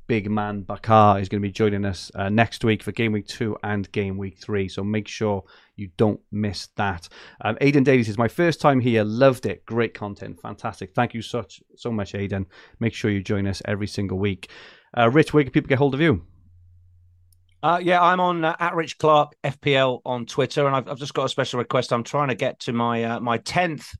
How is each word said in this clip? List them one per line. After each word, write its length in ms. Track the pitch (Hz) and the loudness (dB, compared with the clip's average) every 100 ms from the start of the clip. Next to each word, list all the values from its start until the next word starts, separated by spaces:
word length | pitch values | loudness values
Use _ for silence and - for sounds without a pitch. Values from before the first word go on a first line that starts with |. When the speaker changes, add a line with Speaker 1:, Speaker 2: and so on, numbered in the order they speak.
| - | -2
Speaker 1:
big 220 | 113 101 | -2 0
man 320 | 107 104 104 | -2 -2 -6
Bakar 580 | 92 101 - 110 104 98 | -8 -6 4 8 8 6
is 100 | 95 | 0
gonna 120 | 104 | -2
be 100 | 101 | -2
joining 340 | 95 107 101 101 | 0 0 0 -2
us, 260 | 90 - - | -6 -10 -6
uh, 120 | 98 | 0
next 340 | 107 110 - | 2 0 0
week 180 | 117 107 | 0 0
for 80 | - | -2
game 200 | 98 113 | -4 -2
week 160 | 107 98 | -2 -6
two 280 | - 113 104 | -6 -6 -4
and 260 | 104 104 98 | -4 -4 -4
game 260 | - 98 95 | -4 -4 -6
week 220 | 98 - | -10 -12
three. 280 | - 104 95 | -6 -4 -4
So 160 | - | -4
make 240 | 101 107 101 | -4 -4 -4
sure 360 | - 107 98 - - _ - | -4 -2 -2 -4 -18 _ -14
you 140 | 98 - | -8 0
don't 220 | 110 98 _ | 2 2 _
miss 380 | 101 104 - - - | -4 -4 -4 -10 -6
that. 300 | 101 85 - - - - 107 | -4 -4 -10 -20 -20 -10 -6
Um, 100 | 113 | 0
Aidan 220 | 139 143 | 2 4
Daly 200 | 131 135 | 4 4
says, 140 | 110 104 | 2 0
"My 100 | 117 | -2
first 320 | - 170 - | 0 0 2
time 200 | 151 131 | 2 2
here, 240 | 120 110 | 2 2
loved 420 | 104 110 135 123 104 | 2 4 4 4 -4
it. 180 | 90 - | -8 -6
Great 280 | 113 113 | -2 -2
content, 480 | - 104 101 104 101 | -4 -12 -10 -14 -14
fantastic." 520 | 110 107 117 98 98 | -14 -12 -12 -10 -8
Thank 200 | - 120 | -2 -2
you 80 | 117 | -2
such, 400 | 107 120 - - _ - | -6 -8 -8 -16 _ -12
so 160 | 123 | -6
much, 240 | 110 98 101 | -4 -4 -4
Aidan. 320 | 101 98 95 - - - | -2 -2 -6 -12 -18 -4
Make 160 | 117 - | -4 0
sure 160 | 110 | 0
you 100 | 101 | 0
join 240 | 92 101 98 | 0 -2 -2
us 160 | 95 - | -4 -4
every 220 | 101 101 | -4 -4
single 300 | - 98 92 | -4 -4 -2
week. 320 | 101 92 - - - - _ 120 | -2 -4 -10 -20 -20 -20 _ 2
Uh, 120 | 117 | 4
Rich, 240 | 143 147 | 4 4
where 100 | 151 | 4
can 80 | 131 | 2
people 180 | 151 139 | 0 0
get 80 | 127 | 2
hold 160 | 143 | 2
of 80 | 135 | 2
you? 220 | 165 98 - _ _ - - - _ _ _ _ _ _ _ _ | 2 2 -2 _ _ -20 -20 -20 _ _ _ _ _ _ _ _
Speaker 2:
Uh, 160 | 151 175 | 0 2
yeah, 220 | 175 180 | 2 4
I'm 180 | 175 180 | 4 4
on, 240 | 180 170 | 2 2
uh, 120 | 160 170 | 0 0
at 140 | 170 | -2
Rich 240 | 170 156 - | -2 -6 0
Clark 380 | 156 151 147 _ | 4 4 4 _
F 180 | 143 - | -8 -4
P 140 | 147 135 | 0 2
L 260 | 131 123 | 2 0
on 220 | 131 123 117 | -4 -6 -6
Twitter, 400 | - 127 - 143 | -4 -2 0 0
and 100 | 135 | 0
I've, 120 | 117 | -2
I've 80 | 123 | -8
just 160 | 143 | -8
got 120 | - 135 | -4 -4
a 40 | |
special 300 | - 127 127 | -2 -4 -4
request. 340 | 117 131 120 | -2 -2 0
I'm 100 | 120 | -2
trying 260 | 113 143 143 | -2 -2 -2
to 40 | |
get 260 | 110 131 - | -2 -4 -6
to 120 | - | -6
my, 300 | 117 117 117 | -2 0 -2
uh, 160 | 117 117 | -2 -4
my 180 | 120 117 | -2 -4
tenth 500 | - 175 180 147 - - | -2 -2 -2 -4 -12 -18